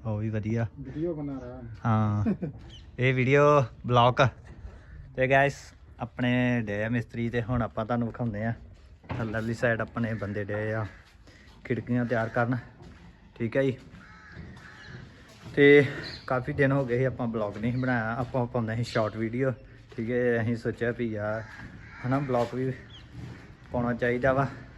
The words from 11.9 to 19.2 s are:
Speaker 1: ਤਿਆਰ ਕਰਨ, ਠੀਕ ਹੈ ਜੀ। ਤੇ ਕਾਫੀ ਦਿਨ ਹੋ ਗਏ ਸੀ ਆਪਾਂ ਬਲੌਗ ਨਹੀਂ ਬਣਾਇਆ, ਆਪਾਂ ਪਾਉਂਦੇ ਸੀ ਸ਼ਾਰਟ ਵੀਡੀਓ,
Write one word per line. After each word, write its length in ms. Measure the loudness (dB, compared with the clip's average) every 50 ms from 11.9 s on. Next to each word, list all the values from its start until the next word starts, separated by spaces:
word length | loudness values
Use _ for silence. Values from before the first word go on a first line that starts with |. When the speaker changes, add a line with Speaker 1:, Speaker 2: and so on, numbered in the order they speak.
| 0 0 0
Speaker 1:
ਤਿਆਰ 240 | 0 0 0 0 0
ਕਰਨ, 280 | 0 0 0 0 0 -4 -4 -10 -20 -20 -20 -20 -20 -20 -20 -20 -20 -20 -20 -20 -8
ਠੀਕ 220 | -6 -6 0 0
ਹੈ 40 | 2 2
ਜੀ। 140 | 2 0 -4 -12 -20 -20 -20 -20 -20 -20 -20 -20 -18 -16 -16 -16 -16 -16 -18 -20 -20 -20 -20 -18 -18 -16 -16 -18 -18 -20 -20 -20 -20 -20 -18 -18 -4 6
ਤੇ 300 | 8 10 12 12 10 8 6 0 -6 -10 -10 -12 -12 -4
ਕਾਫੀ 260 | -2 -2 -2 -2 -4 0
ਦਿਨ 180 | 2 4 4
ਹੋ 140 | 4 2 2
ਗਏ 120 | 2 2
ਸੀ 60 | 2 2
ਆਪਾਂ 240 | 0 0 -2 -4
ਬਲੌਗ 300 | -4 -2 -2 -4 -4 -4
ਨਹੀਂ 160 | -2 -2 -2 -2
ਬਣਾਇਆ, 420 | 0 0 0 0 0 -2 -2 -4
ਆਪਾਂ 300 | -4 -6 -2 -2 -2 -2
ਪਾਉਂਦੇ 300 | 0 -2 -2 -2 -2 -2
ਸੀ 80 | -4 -4
ਸ਼ਾਰਟ 320 | -2 0 0 0 0 -2
ਵੀਡੀਓ, 360 | -4